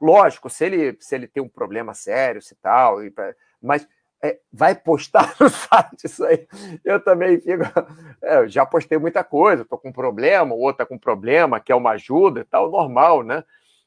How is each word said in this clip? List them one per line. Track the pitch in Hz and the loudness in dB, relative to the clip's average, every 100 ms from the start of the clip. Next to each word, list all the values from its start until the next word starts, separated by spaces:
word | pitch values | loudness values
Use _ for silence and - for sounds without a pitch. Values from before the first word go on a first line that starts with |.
Lógico, | 156 202 196 - 123 | 4 6 6 0 -16
se | - 156 | -6 -4
ele, | 175 143 110 | -2 -4 -6
se | - 135 | -10 -10
ele | 123 | -8
tem | 139 | -10
um | 127 | -10
problema | - 104 107 113 | -10 -10 -8 -10
sério, | 101 - 117 131 107 | -14 -6 -4 -2 -6
se | - _ | -16 _
tal, | 95 117 123 101 | 0 2 2 0
e | 104 | -8
pra-, | 98 98 - _ _ | -12 -12 -14 _ _
mas, | 120 147 147 _ _ _ | -4 -4 -4 _ _ _
é, | 147 - _ | -8 -8 _
vai | 107 160 196 | 0 0 0
postar | - 156 - 208 - - | -2 -2 2 0 0 2
<laughs> | |
no | 285 | 2
site | - - 226 - - 156 | 2 2 2 2 -10 -14
isso | - - | -6 0
aí. | 160 - 202 196 165 | 0 -2 -20 -18 -12
Eu | 180 196 | -4 -2
também | - 180 185 175 | 0 0 2 2
fico, | - 180 - 175 - - 160 - | 0 -4 -2 -4 -6 -18 -20 -12
é, | - 147 | 0 0
eu | 110 | 0
já | 120 135 | -2 0
postei | 165 - 156 | -2 -2 -4
muita | 160 175 | -2 -4
coisa, | 175 147 202 156 113 | -4 2 2 2 -4
tô | 123 | -12
com | 135 | -12
um | |
problema, | 127 123 104 139 190 147 | -8 -6 -2 0 2 0
o | 117 | -2
outro | 135 - | -4 -4
tá | 120 | -8
com | 127 | -6
um | |
problema, | - 104 110 151 160 113 | -4 -4 0 2 2 -2
quer | - 123 | 0 0
uma | 120 | 0
ajuda | 107 - 143 196 117 | -2 -2 2 2 0
e | 113 | -4
tal, | - - | -2 0
normal, | 185 147 123 160 156 | -2 -2 2 4 2
né? | 113 147 - _ _ _ | 0 -8 -10 _ _ _